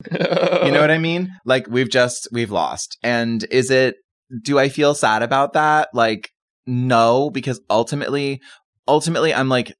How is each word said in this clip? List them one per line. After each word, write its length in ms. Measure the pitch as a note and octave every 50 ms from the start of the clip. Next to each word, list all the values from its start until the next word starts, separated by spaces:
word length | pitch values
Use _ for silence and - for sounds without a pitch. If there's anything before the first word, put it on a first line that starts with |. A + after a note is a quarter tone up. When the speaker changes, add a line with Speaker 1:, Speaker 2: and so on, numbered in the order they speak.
Speaker 1:
<laughs> 80 | - -
Speaker 2:
You 640 | - - F3+ - E3+ - D#3+ D3+ E3+ F3+ F3+ C#3+
know 80 | C#3 D3
what 100 | D3+ D3+
I 80 | D#3+ D#3+
mean? 320 | D#3+ E3 E3+ F3 F#3 F#3 - - _
Like, 220 | A#2+ B2+ C3 - -
we've 200 | A#2 B2+ C3 A#2+
just, 380 | - B2+ B2 B2 - - - -
we've 180 | A#2 A#2+ A#2 G2+
lost. 480 | G2+ F2 D#2+ B1 C2 - - - - -
And 420 | - A#2+ A#2+ A#2 A#2 A#2 A#2 A2 A2 -
is 200 | - C3 A#2+ C3
it, 260 | C3+ C3 C3 B2 - - _ _ _ _ _ _ C3 A2+
do 160 | A2 C3+ C#3+ C#3
I 100 | C3+ C#3
feel 260 | - D3 D3 C#3+ D3
sad 280 | - - A2 G#2+ A2
about 300 | A#2 A#2+ C3+ C3+ C#3 C#3+ -
that? 340 | D#3 D3+ D3+ D3+ D3+ - -
Like, 380 | - A#2+ A2+ A2+ A2 G#2 - - _ _ _ _ _ _ _
no, 640 | B2+ B2 B2 B2+ C3 A#2+ A#2 A2+ A#2 A#2+ C3 C#3+ D3
because 300 | - C3+ A2+ C#3 B2 G#2 _ _
ultimately, 720 | G2+ A2+ A#2 - D3 C#3+ - - C3+ C#3+ C#3+ C#3 C3+ C3 - - - _ _ _ _ _ _
ultimately, 480 | B2+ D3 D3+ D3 D#3+ E3 B2 D3+ D#3+ -
I'm 140 | A#2 C3+ C3
like, 240 | B2+ B2 A2+ - -